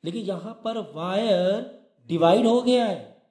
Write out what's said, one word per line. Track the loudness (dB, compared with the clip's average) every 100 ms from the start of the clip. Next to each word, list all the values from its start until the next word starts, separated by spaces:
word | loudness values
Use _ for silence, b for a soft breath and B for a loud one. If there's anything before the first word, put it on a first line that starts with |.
लेकिन | -8 -8 -8
यहाँ | -8 -10 -10 -8
पर | -8 -8 -8
wire | -4 -2 0 2 2 -2 -6 -18 _ _ -6
divide | 2 4 6 4
हो | 2
गया | 2 2 0
है। | -4 -10 -20 _